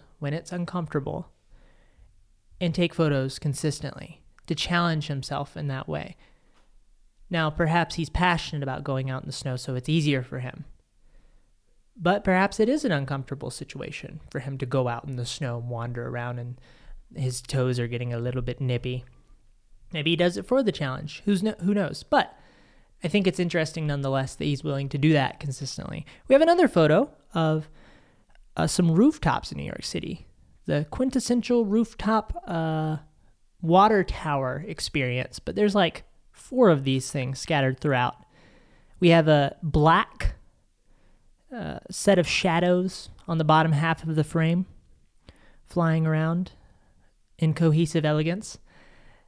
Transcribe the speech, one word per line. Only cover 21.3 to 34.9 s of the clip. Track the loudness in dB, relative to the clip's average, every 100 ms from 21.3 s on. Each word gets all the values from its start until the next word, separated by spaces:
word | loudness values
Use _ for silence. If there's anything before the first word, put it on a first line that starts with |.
| 0
kn-, | 0 -2
who | 0
knows? | 0 -2 -6
But | 0 0 0 -6 -20 _ _ _ _ _
I | -2
think | 2 2
it's | 0
interesting | 0 0 -2 -2 -4
nonetheless | -2 -2 -2 -4
that | -4
he's | -2 -2
willing | -2 -4 -4
to | 2
do | 4
that | 4 2 -4
consistently. | -10 -8 -10 -10 -10 -10 -12 -12 4
We |
have | 6
another | 6 6 4
photo | 6 6 4 2 -6 _
of, | -2 0 0 -4 -16 -20 -20 _ _ _ -20 -10 -2
uh, | 0
some | 2 4
rooftops | 6 4 4 0 -2 -4
in | -10
New |
York | -10 -10
City. | -8 -8 -8 -12 -16 _ _ _ -4
The | -2 -2
quintessential | -2 -2 0 0 0 2 2
rooftop, | 2 2 0 -4 -2 0 -2 -8 -6
uh, | -4 -2 -2 -2 -4 -8 _ _ _ _ _
water | 4 6 6 4
tower | 0 -4 -4 -2 -2 -6 -8
experience, | -10 -6